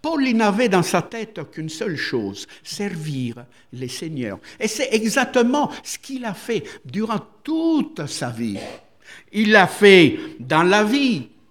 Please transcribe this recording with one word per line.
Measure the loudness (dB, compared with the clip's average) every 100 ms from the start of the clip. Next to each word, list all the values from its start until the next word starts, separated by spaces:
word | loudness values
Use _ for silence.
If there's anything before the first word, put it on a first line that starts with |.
Paul, | -2 0 2
il | 2
n'avait | 2 2 2
dans | 2
sa | 2 -2
tête | -4 -12 -12 -12 -14
qu'une | -10 -12
seule | -6 -6 -4
chose, | -4 -4 -4 -8 -16 -18
servir | -16 -8 -8 -6 -6 -4 -6 -8 -18 _ _
les | -12 -10
seigneurs. | -10 -10 -8 -8 -8 -16 -6
Et | -4
c'est | -4 -2
exactement | 0 0 0 0 2 2 2 -2 -6
ce | -14 -14
qu'il | -12 -10 -8
a | -10
fait | -4 -4 -6 -18 -10
durant | -6 -4 -4 -8 _
toute | -6 -2 2 0 0 -6 -10
sa | -6 -6
vie. | -4 -6 -6 -12 -16 _ _ -20 -20 _
Il | 0 6
l'a | 6 6
fait | 6 8 10 8 4 -8 -14
dans | -2 2
la | 4 2
vie. | 2 2 0 -2 -6 _ _